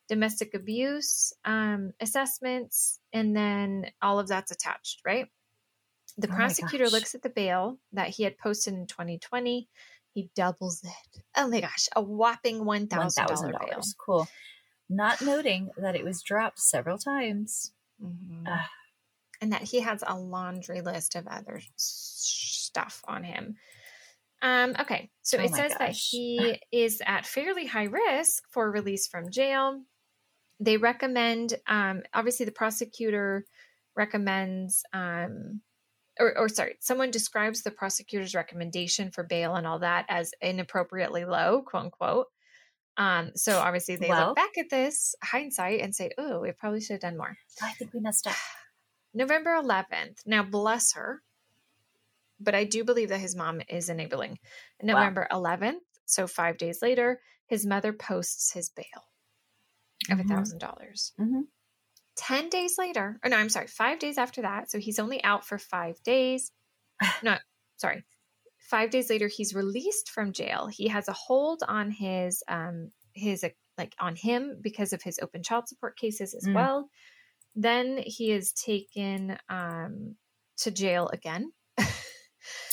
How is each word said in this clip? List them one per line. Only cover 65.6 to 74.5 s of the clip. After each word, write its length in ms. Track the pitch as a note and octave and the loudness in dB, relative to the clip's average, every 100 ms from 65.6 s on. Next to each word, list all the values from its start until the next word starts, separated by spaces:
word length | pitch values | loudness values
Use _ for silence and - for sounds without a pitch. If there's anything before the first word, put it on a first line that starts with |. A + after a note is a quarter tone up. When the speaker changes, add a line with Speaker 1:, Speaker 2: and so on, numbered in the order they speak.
| - F3+ E3+ E3+ | -6 -4 -4 -4
Speaker 1:
days. 500 | - C4 B3+ C4 - - _ _ _ - | 2 4 4 0 -4 -12 _ _ _ -2
Speaker 2:
<sighs> 220 | F#3+ - | 0 2
Speaker 1:
No, 140 | A3+ F#3+ - _ _ - | 2 2 -2 _ _ -4
sorry. 280 | - - - _ _ _ _ _ | -2 -2 -6 _ _ _ _ _
Five 320 | - A3+ A3 | 0 2 4
days 200 | B3+ A#3+ | 2 2
later, 160 | G#3+ G#3 | 2 0
he's 280 | G#3 G3+ | -2 -4
released 560 | F#3+ G3 A3+ F#4 G#4 - | -2 -2 -2 -2 -2 -4
from 220 | - G3+ | -4 -4
jail. 360 | F#3+ - - G#3+ | -2 -2 -2 -4
He 200 | G#3 G#3+ | -2 -2
has 200 | G#3 G3 | -2 -4
a 40 | |
hold 500 | F#3+ - C4 D4+ E4 - | -6 2 2 2 0 -2
on 240 | G#3+ G#3 | 0 -2
his, 520 | G#3 F#3+ F#3 F3+ F3+ - | -4 -2 -2 -2 -4 -4
um, 460 | E3+ E3+ E3+ E3 - _ | -4 -4 -8 -10 -16 _
his, 280 | G3 G#3 F#3 | -6 -2 -2
uh, 60 | F3 - _ - | -4 -8 _ -10
like, 200 | - - | -10 -4
on 160 | F3+ E3+ | -4 -2
him 420 | A3 B3 C#4 | 0 0 -2